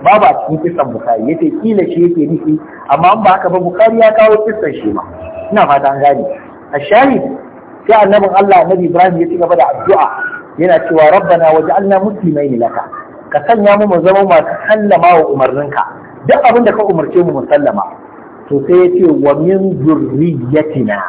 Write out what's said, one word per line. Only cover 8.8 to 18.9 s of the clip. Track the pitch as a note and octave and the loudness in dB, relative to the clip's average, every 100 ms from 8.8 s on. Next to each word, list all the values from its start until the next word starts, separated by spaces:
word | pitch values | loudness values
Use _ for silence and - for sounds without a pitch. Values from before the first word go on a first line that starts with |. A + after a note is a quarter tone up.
| E3+ | 0
Ibrahim | E3+ F#3 E3 | 2 2 2
ya | E3+ | -2
ci | - | -2
gaba | E3+ F3 | 0 2
da | C#3+ | 0
addu'a, | - - - A#2 - - - - - | 0 0 0 0 -4 -10 -10 -16 -4
yana | F3 E3 - | 0 0 0
cewa, | D#3+ D#3 | 2 4
"Rabbana | F#3 F#3+ E3+ E3 | 4 2 2 4
waj'alna | D#3+ D#3+ F3+ G3 G3 | 2 0 -2 0 0
muslimaini | G3+ G3+ F3 D3+ C#3+ A#2+ | -2 -4 -4 -2 -2 -2
laka." | A#2 - - - - - - | -4 -4 -12 -14 -20 -20 -6
Ka | A#3+ - | -6 0
sanya | A3+ G3+ G3+ | 2 4 2
mu | G#3 | 2
mu | F3 | 2
zama | E3 G3 | 2 2
masu | G3 E3+ D3+ - - | 4 2 2 -6 -2
sallama | G#3+ G#3 F3+ F3 F3 | 0 2 2 4 4
wa | D3+ | 2
umarninka. | C#3 D#3+ C3 C#3+ - - - - - - | 0 -2 -2 -6 -6 -6 -8 -20 -14 -2
Duk | - | 2
abin | B3+ A#3 A3+ | 4 4 2
da | |
ka | G3+ | 0
umarce | G#3 E3+ D3+ F3+ | -2 -2 0 0
mu | F3 | 0
mu | C#3+ B2 | -2 -2
sallama. | D3 C#3+ G3+ - - - - - - - | 0 0 -4 -8 -12 -20 -20 -20 -20 -6
To | C#3+ - | -6 0
sai | |
ya | F3+ F3+ | 2 2